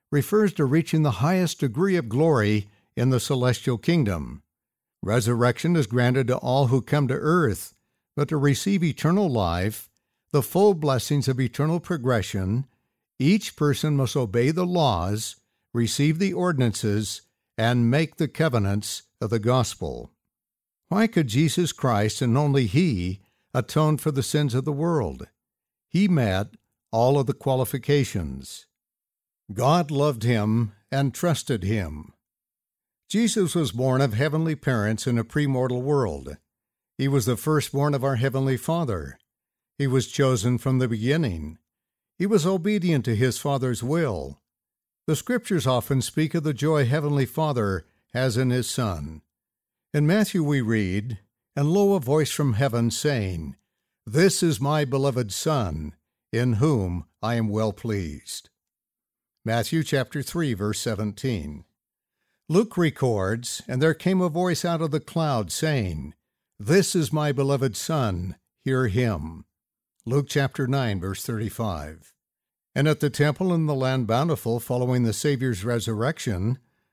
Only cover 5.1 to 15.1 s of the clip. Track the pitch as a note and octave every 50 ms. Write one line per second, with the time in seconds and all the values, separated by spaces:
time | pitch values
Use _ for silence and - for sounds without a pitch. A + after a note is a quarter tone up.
5.1 | G#2+ B2+ G#2 A#2 A#2+ A2+ A#2+ B2 A#2+ - - D#3+ F3 E3 C3 F#2+ A#2 B2 A#2+ B2
6.1 | B2+ C3+ C3 A2+ B2 - - B2 B2+ C#3 C#3+ A#2+ C3 C3 - - D3 D3 C#3+ B2
7.1 | C3 - - D3+ E3+ F3+ D#3+ A#2 F#2+ - - - _ _ _ _ _ _ _ _
8.1 | - C#3+ D3 - D#3+ D3 C#3 D3 C3+ - - G3+ G3+ F#3 E3 D#3+ - - - D#3
9.1 | F3 G3+ G#3 E3+ B2 A2+ F#2+ E2+ E2+ F2 F#2 G#2+ G#2+ - - - _ _ _ _
10.1 | _ _ _ _ - D3 B2+ - - F3 G3+ G#3+ F#3+ D#3 D3+ C#3+ C3+ B2 - -
11.1 | D3 C#3+ B2 C3+ C3 A#2+ C3 A#2+ - - C#3+ D#3 E3+ E3+ - - F3+ D3 A#2 C3
12.1 | B2 A2 F#2 - - G2 F#2+ F#2 G#2+ B2 C3+ - _ _ _ _ _ _ _ _
13.1 | _ - B2+ D3+ G3+ G#3+ - - - - D3+ D3 C3+ - - D#3 D3 C#3 C3+ A#2
14.1 | - D3 B2+ G#2 F2+ A#2+ A#2+ C#3 D#3+ F3 F3+ F3+ F3+ F3 D3+ C3 G2+ E2+ F2 F#2+